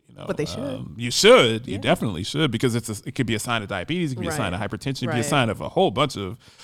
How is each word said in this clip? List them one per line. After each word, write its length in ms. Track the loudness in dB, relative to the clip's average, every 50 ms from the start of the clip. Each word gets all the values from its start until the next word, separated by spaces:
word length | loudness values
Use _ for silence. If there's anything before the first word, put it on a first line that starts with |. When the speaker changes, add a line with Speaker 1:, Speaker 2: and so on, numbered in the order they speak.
| _ _
Speaker 1:
you 80 | -18
know, 80 | -12 -8
Speaker 2:
But 120 | -6 -4 -4
they 60 | -4
should. 120 | -6 -4 -6
Speaker 1:
um, 360 | -6 -6 -6 -8 -10 -10 -10 -8
you 140 | -6 -2
should. 560 | 0 6 8 8 10 10 8 6 2 0 -4 -6
You 60 | -6
Speaker 2:
Yeah. 60 | -2
Speaker 1:
definitely 440 | 0 0 2 2 0 -2 -2 -4 -4
should, 260 | -4 -2 0 0 0
because 240 | 0 2 0 2 0
it's 140 | 0 -2 -4
a, 80 | -8 -8 -8
it 80 | -8 -4
could 120 | -4 -2
be 100 | -2 -2
a 20 | -2
sign 220 | -2 -2 -2 -2
of 60 | -2 -4
diabetes. 420 | -4 -4 -4 -4 -2 -2 -2 -2
It 60 | -4
could 60 | -4
be 60 | -4 -4
a 40 |
sign 220 | -2 -2 -2 -2 -2
of 60 | -2
Speaker 2:
Right. 80 | -4 -4
Speaker 1:
hypertension. 340 | -6 -6 -4 -4 -4 -2 -2
It 20 |
could 40 | -2
be 20 |
a 100 | 0 0
Speaker 2:
Right. 20 | 0
Speaker 1:
sign 260 | 2 2 2 4 2
of 100 | 0 -2
a 80 | -4 -2
whole 240 | 0 2 2 2
bunch 240 | 2 2 0 0 0
of 200 | -4 -6 -6 -8 -10 -14 -20 -20 -20